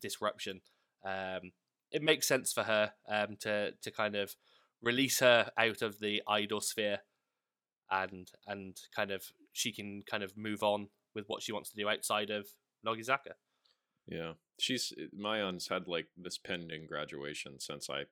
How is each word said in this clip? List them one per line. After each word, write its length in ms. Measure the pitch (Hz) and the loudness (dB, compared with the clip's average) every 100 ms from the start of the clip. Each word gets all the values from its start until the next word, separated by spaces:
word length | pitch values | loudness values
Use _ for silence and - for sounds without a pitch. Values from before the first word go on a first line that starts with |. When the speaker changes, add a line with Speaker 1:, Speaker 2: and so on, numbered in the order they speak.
Speaker 1:
disruption, 600 | 110 - 104 - - 95 - _ _ _ 98 | -8 -2 -2 -2 -6 -10 -14 _ _ _ -4
um, 460 | 95 95 92 90 - _ _ _ | -4 -2 -4 -8 -14 _ _ _
it 100 | 156 | 2
makes 260 | 151 156 - | 4 6 6
sense 240 | 135 - | 4 2
for 100 | - | 0
her, 300 | 107 107 107 - - | 4 4 4 0 -2
um, 300 | 107 104 101 | 0 0 -2
to, 300 | 113 104 101 - | -2 0 0 -4
to 100 | - | -6
kind 240 | 104 107 104 | -2 0 0
of 200 | 98 - _ _ _ _ | -2 -6 _ _ _ _
release 380 | 117 120 135 - | 0 2 4 6
her 300 | 127 120 104 - | 10 10 8 4
out 240 | 113 104 | 2 2
of 180 | 113 98 | -2 -2
the 220 | 104 104 - | -2 0 2
idol 340 | 104 104 107 | 2 2 0
sphere, 380 | - - 104 101 - _ _ _ _ _ _ _ - | 0 0 0 -2 -6 _ _ _ _ _ _ _ -2
and, 400 | 95 95 92 90 - - | 0 0 -6 -14 -14 -10
and 300 | 101 95 90 - - | -8 -8 -12 -8 -4
kind 160 | 104 | -2
of, 200 | 95 - - - | -4 -8 -18 -10
she 180 | - 123 | -4 -4
can 300 | 107 101 101 98 | -4 -8 -10 -6
kind 140 | 110 | -4
of 120 | 98 107 | -4 -6
move 280 | 107 101 | -4 2
on 240 | 107 104 101 _ _ | 2 2 0 _ _
with 120 | 110 101 | -10 -6
what 140 | 104 | -4
she 80 | - | -4
wants 180 | 104 - | -6 -6
to 80 | 107 | -2
do 100 | 104 | 0
outside 420 | 107 - 107 104 | 0 0 0 0
of 180 | 104 101 - _ _ 110 | -4 -6 -14 _ _ -4
Nogizaka. 480 | 113 113 135 - 82 _ _ _ _ _ _ - | -2 0 0 0 -16 _ _ _ _ _ _ -10
Speaker 2:
Yeah. 260 | 85 82 82 _ - | -6 -6 -8 _ -4
She's, 340 | - 85 - - 78 | -2 -2 -4 -6 -10
Mayon's 560 | 92 104 110 98 90 - | -6 -2 0 0 -2 -2
had, 200 | 92 90 | -2 0
like, 200 | 85 80 - | -4 -4 -10
this 220 | 90 - | -10 -10
pending 480 | - 92 82 80 78 | -4 -6 -6 -10 -6
graduation 720 | 76 73 76 71 76 73 67 | -6 -6 -6 -8 -8 -10 -10
since 300 | - 73 - | -10 -8 -6
I 140 | 69 71 | -6 -6